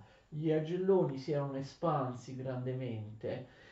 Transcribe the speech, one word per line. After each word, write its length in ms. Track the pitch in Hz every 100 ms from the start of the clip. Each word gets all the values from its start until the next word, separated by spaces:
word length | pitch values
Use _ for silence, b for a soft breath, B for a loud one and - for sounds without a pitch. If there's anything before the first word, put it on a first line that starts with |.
| B B B
Gli 220 | 151 160
Agelloni 680 | 156 151 180 190 185 147 135
si 120 | -
erano 260 | 143 143 135
espansi 760 | - - 170 147 131 123 -
grandemente. 1120 | 127 131 127 127 127 127 110 107 110 101 123 B B B